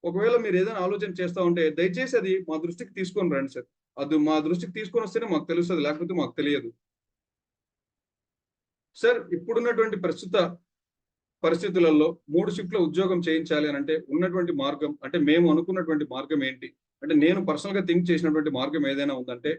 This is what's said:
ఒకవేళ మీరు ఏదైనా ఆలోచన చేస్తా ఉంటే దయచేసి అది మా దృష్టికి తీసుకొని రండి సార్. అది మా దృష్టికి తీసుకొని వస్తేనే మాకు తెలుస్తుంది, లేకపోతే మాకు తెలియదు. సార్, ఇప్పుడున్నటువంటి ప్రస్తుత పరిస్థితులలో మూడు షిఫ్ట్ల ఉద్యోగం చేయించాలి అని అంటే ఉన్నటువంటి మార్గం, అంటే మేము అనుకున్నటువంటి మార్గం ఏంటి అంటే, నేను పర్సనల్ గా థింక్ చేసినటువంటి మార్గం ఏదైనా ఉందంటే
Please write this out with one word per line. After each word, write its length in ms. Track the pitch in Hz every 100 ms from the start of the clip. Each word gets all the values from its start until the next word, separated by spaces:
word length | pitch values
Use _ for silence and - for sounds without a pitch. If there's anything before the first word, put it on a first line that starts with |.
| 170
ఒకవేళ 280 | 180 220 240
మీరు 120 | 214 180
ఏదైనా 200 | 202 220 180
ఆలోచన 240 | 202 202 180
చేస్తా 220 | 180 175 175
ఉంటే 140 | 170 160 156
దయచేసి 380 | 185 180 262 254
అది 140 | 190 190 170
మా 80 | 156
దృష్టికి 280 | 170 170 233 185
తీసుకొని 340 | 180 208 175
రండి 160 | 139 135
సార్. 120 | - 123 _ _ -
అది 140 | 143 156 151
మా 80 | 156 151
దృష్టికి 260 | 175 180 214
తీసుకొని 260 | 214 233 214
వస్తేనే 200 | - 226
మాకు 120 | 160 -
తెలుస్తుంది, 320 | 170 170 175 143
లేకపోతే 280 | 151 170 175
మాకు 140 | 127 -
తెలియదు. 300 | 143 143 117 _ _ _ _ _ _ _ _ _ _ _ _ _ _ _ _ _ _ _ _ _ _ -
సార్, 200 | 226 240 - 175
ఇప్పుడున్నటువంటి 600 | 175 233 240 226 220 196
ప్రస్తుత 320 | 170 170 190 196 170 175 _ _ _ _ _ _ _ _
పరిస్థితులలో 640 | - 170 202 180 165 151 156 175 -
మూడు 160 | 160 185 180
షిఫ్ట్ల 240 | 185 214 160
ఉద్యోగం 300 | 151 190 180 165
చేయించాలి 400 | 160 151 151 151
అని 80 | 143
అంటే 140 | 143 160 -
ఉన్నటువంటి 400 | 151 185 185 170 151
మార్గం, 300 | 135 147 147 - 135
అంటే 140 | 170 147
మేము 160 | 160 175
అనుకున్నటువంటి 520 | 151 170 185 160 151 147
మార్గం 280 | 127 139 156 135
ఏంటి 180 | 131 - _ _ _
అంటే, 120 | 147 156
నేను 160 | 156 190 165
పర్సనల్ 280 | 147 196 196
గా 40 | 175
థింక్ 200 | 170 175
చేసినటువంటి 420 | 165 165 156 151 131
మార్గం 260 | 135 156 139
ఏదైనా 240 | 139 143 131
ఉందంటే 300 | 127 123 147